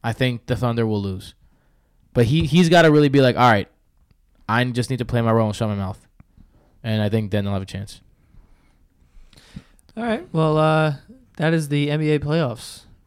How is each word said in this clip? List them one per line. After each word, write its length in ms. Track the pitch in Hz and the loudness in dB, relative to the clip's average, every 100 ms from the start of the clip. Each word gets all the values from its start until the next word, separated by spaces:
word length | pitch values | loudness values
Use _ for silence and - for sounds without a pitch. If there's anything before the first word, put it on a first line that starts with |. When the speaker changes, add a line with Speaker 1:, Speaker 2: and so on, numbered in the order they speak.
Speaker 1:
I 80 | 117 | -6
think 320 | 113 127 120 - | -4 -4 -4 -6
the 100 | 123 | -4
Thunder 300 | 123 117 113 | -2 -2 -2
will 140 | 107 | -2
lose. 340 | 98 95 98 - _ _ _ _ _ _ _ | -4 -10 -14 -20 _ _ _ _ _ _ _
But 120 | - 117 | 0 2
he, 180 | 156 | 2
he's 240 | 165 160 170 | 2 4 6
gotta 220 | 175 165 | 6 6
really 180 | 151 147 | 6 4
be 120 | 135 | 4
like, 160 | 131 - | 2 4
"All 120 | 123 | 4
right, 180 | 107 - _ _ _ _ _ _ _ - | 4 0 _ _ _ _ _ _ _ -4
I 160 | 113 | -2
just 260 | 123 120 117 | -2 -4 -4
need 80 | 127 | -6
to 60 | |
play 160 | 113 120 | -4 -2
my 100 | 117 | 2
role 140 | 113 110 | 2 0
and 80 | |
shut 140 | 104 110 | -2 -4
my 60 | 101 | -4
mouth." 300 | 95 98 _ _ _ _ - _ _ _ | -6 -10 _ _ _ _ -20 _ _ _
And 180 | 113 110 | -6 -2
I 60 | 104 | -2
think 220 | 110 107 | -2 -2
then 140 | 104 | -4
they'll 80 | 101 | -4
have 80 | 98 | -6
a 40 | 95 | -6
chance. 340 | 95 101 - _ _ _ - _ _ _ _ _ _ _ - - - _ - _ _ _ - | -12 -12 -16 _ _ _ -20 _ _ _ _ _ _ _ -20 -20 -20 _ -20 _ _ _ -10
Speaker 2:
All 60 | |
right. 220 | 233 226 359 | -6 -6 -4
Well, 240 | 165 156 156 | -2 0 2
uh, 360 | 156 156 156 139 - 240 _ - | 2 2 0 -2 -12 -20 _ -4
that 180 | 160 | 0
is 140 | 165 147 | 0 -2
the 220 | 147 143 | -2 0
N 100 | 151 | -2
B 100 | 151 | 0
A 80 | 151 | 0
playoffs. 600 | 143 160 143 110 - - - - | 0 -2 -2 -6 -14 -20 -20 -20